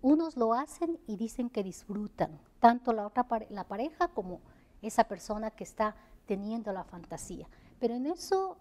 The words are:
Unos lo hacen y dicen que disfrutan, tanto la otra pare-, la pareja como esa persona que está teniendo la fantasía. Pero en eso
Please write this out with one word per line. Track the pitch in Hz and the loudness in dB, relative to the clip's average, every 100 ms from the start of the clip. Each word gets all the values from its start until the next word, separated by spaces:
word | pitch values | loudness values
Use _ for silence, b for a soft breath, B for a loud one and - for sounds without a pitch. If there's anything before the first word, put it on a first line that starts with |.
Unos | 254 302 330 277 | 6 6 4 2
lo | 226 | 2
hacen | 233 285 - 339 330 - | 2 0 -4 -4 -4 -6
y | 208 | -4
dicen | 226 - 240 | -4 -4 -4
que | 226 | -2
disfrutan, | 190 175 - 202 208 - 156 156 - _ | -4 -6 -8 -6 -6 -2 -4 -4 -20 _
tanto | 240 240 247 | 6 6 0
la | 226 | -2
otra | 208 247 247 | 0 -2 0
pare-, | 226 214 | 0 -4
la | 202 | -10
pareja | 180 202 277 - 349 | -8 -6 -6 0 0
como | - 180 180 - b b b | 0 -6 -8 -14 b b b
esa | 220 - | -6 2
persona | 220 190 - 214 220 | 2 2 -6 -4 -4
que | - | -8
está | 202 - 214 208 B B - | -14 0 -2 -2 B B -4
teniendo | 196 202 226 214 | -4 -2 -6 -4
la | 190 | -6
fantasía. | 170 175 165 160 - 175 156 B B - | -8 -14 -12 -12 -10 -12 -12 B B -2
Pero | 240 | -2
en | 240 269 | 0 -2
eso | 349 - 381 381 - | -4 2 2 2 -4